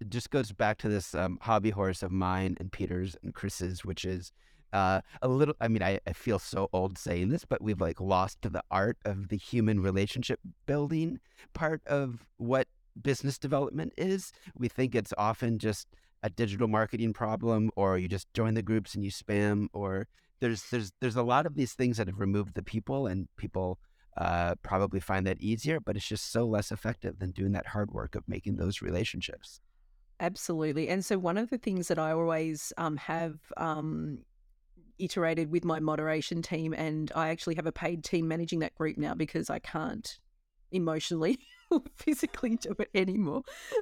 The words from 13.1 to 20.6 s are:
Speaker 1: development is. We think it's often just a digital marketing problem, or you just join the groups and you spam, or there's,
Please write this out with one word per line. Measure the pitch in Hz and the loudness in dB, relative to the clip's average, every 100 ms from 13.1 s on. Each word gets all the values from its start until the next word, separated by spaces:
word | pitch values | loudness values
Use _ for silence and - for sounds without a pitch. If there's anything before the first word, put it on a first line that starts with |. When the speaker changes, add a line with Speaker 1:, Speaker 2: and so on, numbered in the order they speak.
| 131 139 135 | 0 0 -2
Speaker 1:
development | 139 139 143 143 - - | 0 2 0 -2 -6 -2
is. | 185 190 - - - - | 0 0 -4 -14 -16 -4
We | 120 | -4
think | - 131 117 | 0 0 2
it's | 104 - | 0 0
often | 104 113 117 113 | 0 2 0 0
just | 107 107 - - _ _ | 0 -2 -6 -20 _ _
a | 110 | -6
digital | 85 113 101 117 | 0 0 2 2
marketing | 107 110 107 113 | 4 2 0 -2
problem, | 104 110 110 117 110 107 - | 0 -2 0 2 4 4 4
or | 98 92 | 4 4
you | 92 | 2
just | 95 - | -2 -4
join | - 110 | 0 2
the | 110 | 2
groups | 104 110 95 | 2 0 0
and | 104 | -4
you | 98 | -4
spam, | - - 104 104 104 104 | -4 0 2 4 4 0
or | - 98 95 104 _ _ - | -2 -4 -2 -4 _ _ -2
there's, | 123 110 | 0 0